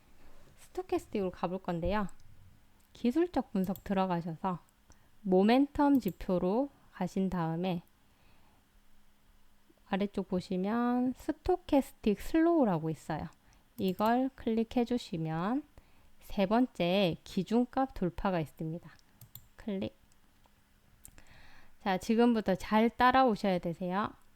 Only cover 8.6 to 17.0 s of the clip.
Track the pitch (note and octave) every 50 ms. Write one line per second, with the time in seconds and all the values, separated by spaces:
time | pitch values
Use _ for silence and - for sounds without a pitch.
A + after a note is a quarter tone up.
8.6 | _ _ _ - _ - - - - - - _ _ _ - _ - - - _
9.6 | _ _ - _ _ - - F#3+ G3+ G3+ - - F#3+ - - F3+ F3 - F#3 F3+
10.6 | F#3 G3+ G#3+ A#3+ A#3+ A#3+ B3 B3 B3 B3+ B3+ - - - D4+ - - - F4+ F4
11.6 | _ - - C#4 C4 - - - - A3 G3+ - - - - D#4+ D#4+ E4+ E4+ E4
12.6 | C4+ G#3 F3+ D#3 D#3 D#3+ D#3+ - - - E3 D3+ F3 E3 - _ _ _ _ _
13.6 | _ _ _ - G#3 F#3+ F#3 - G#3 A3 A#3 B3 C4 C4+ - - - A#3+ A3+ A3+
14.6 | A3+ - - B3+ A#3+ - A#3+ - - - - E3 D#3+ D#3 D#3+ D#3+ E3+ G3+ B3 C#4+
15.6 | D4+ _ _ - - _ - - - - - - - - - - G3 F#3 G#3+ A#3
16.6 | B3+ B3 - - F3 E3+ F3+ G3+